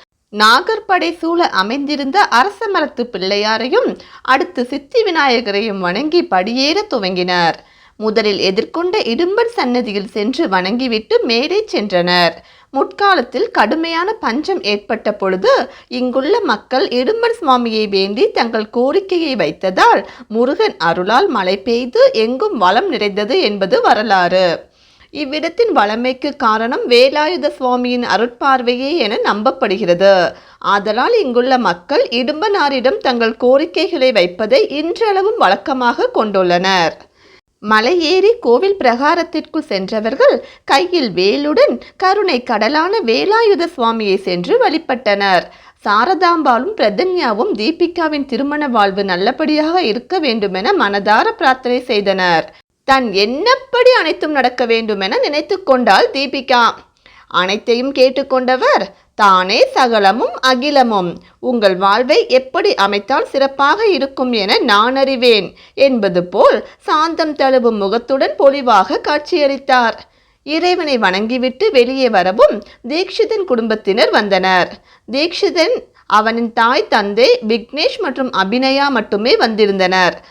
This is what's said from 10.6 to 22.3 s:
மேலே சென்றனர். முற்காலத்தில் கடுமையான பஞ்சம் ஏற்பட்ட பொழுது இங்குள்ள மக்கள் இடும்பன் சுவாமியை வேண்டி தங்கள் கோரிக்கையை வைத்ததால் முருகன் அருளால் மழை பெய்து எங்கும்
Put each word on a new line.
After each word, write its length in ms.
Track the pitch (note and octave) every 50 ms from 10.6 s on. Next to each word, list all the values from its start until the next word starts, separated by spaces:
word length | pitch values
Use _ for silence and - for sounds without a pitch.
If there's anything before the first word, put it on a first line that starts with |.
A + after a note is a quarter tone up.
| F3+ F#3+ B3 A#3+ C4 B3 A3+ A3 - - A4 A#4+
மேலே 460 | G#4 B3+ A3+ A#3 C#4+ D4+ F4+ G#4+ G#4+ -
சென்றனர். 600 | F4+ C4 G#3+ G3 F#3 F3 F3 F3+ F3+ F3+ E3+ E3 E3+ - - _ _ _ _ _
முற்காலத்தில் 800 | - C4+ - - - - G4+ G4+ F#4 C#4+ A#3+ - - C4 A4+ A#4
கடுமையான 600 | - D#4+ A3 A3 D#4+ D#4+ E4 E4 E4 E4 F4+ G4+
பஞ்சம் 500 | A4 - D4 A#3+ A3+ D4 D4+ F#4+ F#4+ -
ஏற்பட்ட 500 | - G3+ G#3 G3+ - - A3+ G#3+ - G#3+ G#3
பொழுது 560 | - G3 F#3+ F#3 F#3 - B4+ C#5 F#4+ - - - - - -
இங்குள்ள 520 | B3 B3 B3+ B3+ A#3+ C4+ C4+ D#4 A4 A#4+
மக்கள் 480 | G4+ C#4 G#3+ - - - B3+ C4 G4 -
இடும்பன் 480 | A#3 B3 C4 F4 A4 A4+ A#4+ A#4 A#4 -
சுவாமியை 480 | E4+ C4+ B3+ B3 A#3+ A3+ A3 A3 G#3+ G3+
வேண்டி 420 | G3 F#3+ G3 G3 G#3 B3+ G#4+ A#4
தங்கள் 400 | - F4+ A#3+ A3+ A3+ G#3+ G#3+ -
கோரிக்கையை 640 | - A#3+ B3+ C#4 D#4 G4 G4 F#4+ F4+ E4+ E4 C#4+ B3+
வைத்ததால் 720 | G3+ D#3+ D3+ D#3+ - F#3+ F#3 F#3 D#4+ G#4 A#4 G4+ - - - - - B3 -
முருகன் 480 | G#3+ A3+ B3+ C4+ D#4 G4 A4 - -
அருளால் 520 | - D#3+ E3+ E3+ F3+ F3+ G3+ A3+ C4+ G4+ F#4
மழை 300 | B3+ G#3 F#3 F#3 G3 G3+
பெய்து 520 | - B3 A#3 A#3+ C4 A#3+ - A4+ C#5 C5
எங்கும் 460 | - A3 A3 A#3